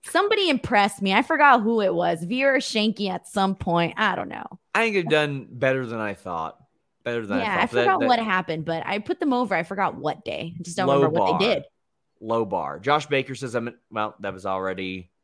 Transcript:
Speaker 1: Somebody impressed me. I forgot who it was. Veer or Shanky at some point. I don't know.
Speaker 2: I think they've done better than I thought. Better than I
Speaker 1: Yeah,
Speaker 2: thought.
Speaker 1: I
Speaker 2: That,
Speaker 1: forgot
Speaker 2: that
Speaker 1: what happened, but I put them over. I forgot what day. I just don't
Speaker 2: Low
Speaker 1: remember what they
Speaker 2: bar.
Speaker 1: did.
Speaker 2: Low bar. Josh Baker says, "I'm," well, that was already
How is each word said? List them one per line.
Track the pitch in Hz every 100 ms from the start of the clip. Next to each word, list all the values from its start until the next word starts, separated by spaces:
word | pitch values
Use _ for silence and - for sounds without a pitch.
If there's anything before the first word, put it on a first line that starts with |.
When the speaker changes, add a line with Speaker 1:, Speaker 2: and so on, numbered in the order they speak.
Speaker 1:
Somebody | - 330 403 427 370
impressed | 277 - 214 202 -
me. | 196
I | 196
forgot | 254 320 285 247
who | 214 226
it | 190
was. | 170 170 165
Veer | 175 247 277 269
or |
Shanky | - 226 214 - 202
at | 185 -
some | 208 190
point. | 190 - 170 170 -
I | 208 180
don't | 90
know. | - - - _
Speaker 2:
I | 202
think | 226 196
they've | 160
done | 151 147 139 107
better | 123 131 131 123
than | 113
I | 107
thought. | 95 92 82 80 - _ _ _ _
Better | 120 117
than | 104 -
I |
Speaker 1:
Yeah, | -
Speaker 2:
thought. | 180
Speaker 1:
I |
Speaker 2:
That, | 233
Speaker 1:
forgot | 247 - 381
Speaker 2:
that | 262
Speaker 1:
what | 233
happened, | 220 185 175 160 156
but | 165 -
I | 202
put | 214 359
them | 302
over. | 247 233
I | 175
forgot | 170 196 185 127
what | 147 - -
day. | 76 165 175
I |
just | 175 170
don't | 185
Speaker 2:
Low | 139
Speaker 1:
remember | 156 160
what | 190 160
they | 208
Speaker 2:
bar. |
Speaker 1:
did. | 165 - _ _ _ _ _
Speaker 2:
Low | 110 117
bar. | 107 92 71 73
Josh | 113 151 147
Baker | 139 135
says, | 127 131
"I'm," | 117 117 - _
well, | 107 107 -
that | 98
was | 95
already | 95 95 95 95 92 92 87 _